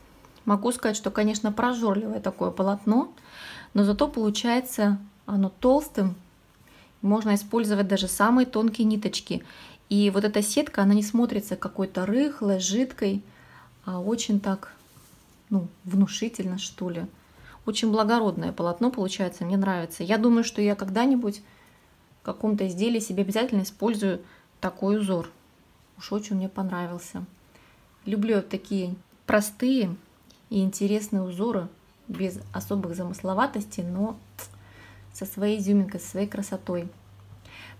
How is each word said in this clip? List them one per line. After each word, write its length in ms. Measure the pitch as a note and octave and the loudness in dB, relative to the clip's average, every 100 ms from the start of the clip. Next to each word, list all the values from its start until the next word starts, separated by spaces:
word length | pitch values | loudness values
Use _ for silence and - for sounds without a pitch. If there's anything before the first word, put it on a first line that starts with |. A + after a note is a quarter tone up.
| - - - - - | -20 -20 -20 -8 0
Могу 260 | G3+ A#3+ | 2 2
сказать, 240 | B3 A3+ G#3 | 0 -2 -2
что, 120 | G3+ | -2
конечно, 440 | G#3+ G#3+ G#3+ G#3+ | 0 0 0 -2
прожорливое 680 | G#3+ A#3+ A#3+ A3+ G3 A3 A3 | 0 0 0 0 0 -2 -4
такое 320 | G3 - F3+ | -6 -2 -4
полотно, 640 | - F#3+ G3+ - A3+ F4 - - - - - - | 0 0 0 2 2 0 -6 -20 -20 -18 -18 -2
но 100 | G3+ G3+ | 2 2
зато 240 | G3+ D4 | 4 0
получается 880 | B3+ G#3+ G#3 A#3+ A#3+ B3+ - G#3 G3+ - - - | 2 0 0 0 0 0 0 2 2 -4 -16 -4
оно 240 | G3+ F#3+ - | 0 0 2
толстым. 540 | B3 C#4 D4+ - F#3+ F3+ - _ _ _ - - - _ | 4 4 2 0 0 -2 -10 _ _ _ -20 -20 -20 _
Можно 340 | G3 G#3+ G#3+ G3+ | 2 2 4 2
использовать 520 | - A#3 G#3+ G3+ G3 | 2 0 2 2 2
даже 220 | G3 F#3 | 2 0
самые 360 | - G#3 B3 B3+ | 2 6 6 4
тонкие 400 | A3 A3+ A3 A3 | 2 0 2 2
ниточки. 600 | G#3+ G#3+ - - - - - - - _ | 2 -2 -4 -6 -6 -8 -18 -20 -20 _
И 200 | G3+ G3+ | 2 4
вот 140 | F#3+ | 4
эта 180 | G#3 G#3 | 2 2
сетка, 420 | G#3 - D4+ - | 2 0 0 2
она 100 | G3 | 6
не 100 | G#3 | 6
смотрится 520 | G#3 A#3 A#3+ G#3 - F#3 | 4 2 2 0 -4 -6
какой-то 500 | - - F#3+ F#3 F#3 | -6 -4 -4 -2 0
рыхлой, 540 | A#3 D4 C#4+ G3+ F#3+ | 2 0 0 0 0
жидкой, 640 | F#3 G#3 C4 - G#3 G3 - - - - - - - | 0 0 0 -2 -2 -2 -6 -18 -20 -20 -20 -14 -8
а 140 | F3+ | -4
очень 400 | F#3+ A#3 - G3+ | -2 -2 0 0
так, 340 | G3 F#3+ - - - - - - - - - | 2 -2 -6 -20 -20 -20 -20 -20 -20 -20 -2
ну, 180 | G3 E3+ - | 0 0 -8
внушительно, 760 | F#3 F#3+ G3 - A3+ - F#3+ F#3 | 0 2 2 2 -6 -4 -6 -6
что 320 | - - F3+ | -8 -8 -6
ли. 160 | E3+ F#3 - - - - - - | -6 -8 -12 -20 -20 -20 -10 -6
Очень 260 | G#3+ A3+ | -2 2
благородное 600 | G#3+ G#3+ A#3 G#3+ D#3+ E3+ | 4 4 4 2 0 -4
полотно 400 | - E3+ F3 A#3+ | -2 -2 0 0
получается, 540 | B3 F#3+ - F#3 - F3 | 0 -2 -2 -4 -4 -2
мне 120 | G3 | 0
нравится. 460 | G3 F3+ E3+ - | 2 0 -4 -6
Я 140 | E3+ G#3 | 0 2
думаю, 260 | A#3+ A#3 | 4 4
что 180 | A#3 - | 2 0
я 140 | G#3 G3+ | 0 0
когда-нибудь 640 | G3 G3 B3+ B3+ A3 G#3 - - - _ _ _ _ _ | -2 0 2 2 0 -6 -12 -20 -20 _ _ _ _ _
в 40 | - | -10
каком-то 420 | - A3 G#3 F#3+ | -2 0 0 -2
изделии 320 | F3+ A3+ A3+ | 0 0 0
себе 240 | G#3+ F#3 | -2 -2
обязательно 400 | G3 G#3+ B3 G#3+ | 0 0 0 0
использую 580 | F#3+ - G#3+ G#3 G3 E3+ - - _ _ | 0 -2 -2 0 0 -2 -6 -20 _ _
такой 380 | F#3 F3+ F#3+ G#3 | -8 -2 0 2
узор. 320 | G3+ F3 - - _ _ _ _ _ - | 2 0 -4 -12 _ _ _ _ _ -20
Уж 140 | - | -6
очень 260 | G#3 G#3 G3 | -6 -2 -4
мне 120 | F#3+ | -4
понравился. 760 | F#3+ F#3+ F3+ F3 F3 - F3+ F#3 - _ - - _ _ _ - | -4 -4 -4 -6 -8 -12 -12 -12 -16 _ -20 -20 _ _ _ -4
Люблю 320 | G#3 A3+ G#3 | -2 2 0
вот 120 | F#3 | 0
такие 460 | G3 - G3 F3+ F#3 - _ - | -8 -4 -4 -4 -8 -12 _ 0
простые 680 | G#3+ G#3 - B3 C4 F#3+ F3+ - _ - _ _ | 2 0 -2 0 2 0 -4 -12 _ -20 _ _
и 120 | G#3 | 0
интересные 600 | F#3+ - G3+ G#3 G#3 G3 | 0 0 0 0 0 -2
узоры, 460 | F#3 F3 A3+ G3+ E3+ - _ _ - | -2 -4 -2 -2 -4 -12 _ _ -12
без 320 | F3 F#3+ F#3 - | -6 -4 -6 -10
особых 440 | F#3 - G3+ F3+ E3+ | -10 -4 -4 -4 -6
замысловатостей, 880 | F3+ F#3 F#3 F#3+ C4+ A3+ G#3 - | -6 -6 -2 0 0 -2 -6 -8
но 340 | F3 F#3 G#3+ A3 - - - - - - - - - | -6 -2 -2 -4 -16 -20 -18 -20 -20 -20 -20 -20 -20
со 120 | - F#3+ | -14 -12
своей 340 | - G#3 G#3+ | -2 -2 0
изюминкой, 400 | G3 G3+ F#3+ F#3 | 2 2 2 -4
со 100 | - | -8
своей 180 | F#3+ G#3 | -4 -4
красотой. 640 | - G3+ F#3 - F3 F3 - - - - - - - - | -4 -6 -8 -4 -6 -6 -12 -20 -20 -20 -20 -20 -20 -20